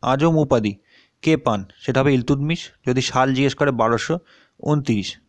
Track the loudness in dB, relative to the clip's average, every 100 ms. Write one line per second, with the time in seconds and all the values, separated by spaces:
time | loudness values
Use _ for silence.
0 | 0 2 2 2 2 2 0 -6 _ _
1 | _ _ 0 0 0 -2 -6 -12 -4 0
2 | 2 2 0 -2 0 -4 -8 _ -2 -2
3 | 0 0 0 2 0 0 -2 0 0 0
4 | -2 -6 _ _ _ _ -2 -2 0 -2
5 | -4 -12